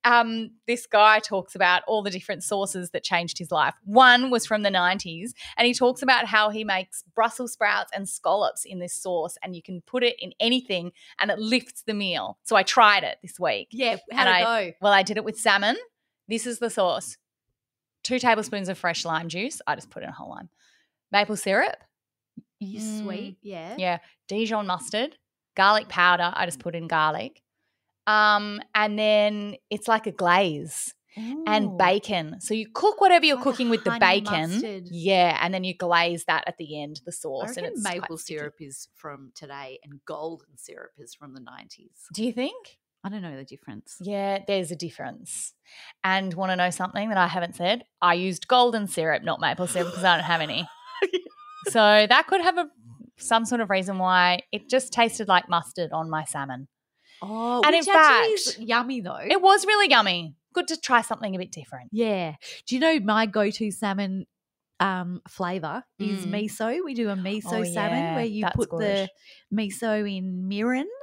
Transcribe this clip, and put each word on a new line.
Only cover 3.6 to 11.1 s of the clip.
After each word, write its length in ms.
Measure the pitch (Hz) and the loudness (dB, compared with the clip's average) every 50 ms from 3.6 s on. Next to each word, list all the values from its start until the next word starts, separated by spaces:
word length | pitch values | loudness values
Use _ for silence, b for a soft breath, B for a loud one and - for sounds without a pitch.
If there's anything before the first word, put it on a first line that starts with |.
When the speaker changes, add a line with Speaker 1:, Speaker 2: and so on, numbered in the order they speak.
| 147 135 - _ _ | 0 0 -2 _ _
Speaker 1:
One 460 | 196 202 240 262 254 247 247 254 262 | 2 6 8 8 10 8 6 4 2
was 140 | 247 226 - | 0 -2 0
from 180 | - 220 214 208 | -2 -2 0 0
the 80 | 202 | 0
nineties, 640 | 196 185 175 175 190 202 - 180 165 165 190 247 - B B B B | 0 2 2 2 0 -2 -6 -10 -10 -10 -10 -12 -14 B B B B
and 100 | - 233 | 2 2
he 60 | 240 247 | 2 4
talks 280 | - 254 240 254 - | 4 2 2 2 2
about 240 | 285 254 254 - 240 | 2 2 2 2 2
how 240 | 202 202 214 214 214 | 2 2 2 2 2
he 140 | 214 220 220 | 0 -4 -4
makes 400 | 208 190 185 190 _ - - - _ _ | -2 -2 -2 -4 _ -14 -16 -16 _ _
Brussels 380 | 226 226 233 233 - 254 233 - | 0 0 0 0 -6 -10 -10 -4
sprouts 380 | _ 220 208 208 208 208 - - | _ 0 2 2 0 -2 -4 -8
and 140 | 196 196 190 | -10 -8 -8
scallops 560 | - - - 170 180 208 202 - - - - | -12 -4 0 0 0 2 0 -2 -2 -6 -12
in 140 | - 196 180 | -12 -10 -12
this 140 | 175 180 - | -10 -10 -10
sauce, 440 | - - 190 180 170 156 175 - - - | -10 -6 -4 -4 -4 -4 -6 -8 -12 -14
and 120 | 185 180 | -14 -14
you 60 | 170 | -14
can 200 | _ - 185 170 | _ -14 -14 -14
put 220 | _ _ - 247 247 | _ _ -4 0 0
it 120 | 240 - - | 0 0 -2
in 120 | - 185 - _ | -14 -16 -6 _
anything 540 | - 226 247 262 254 - 196 175 170 180 B B B B | 0 0 0 0 -2 -2 -6 -4 -4 -8 B B B B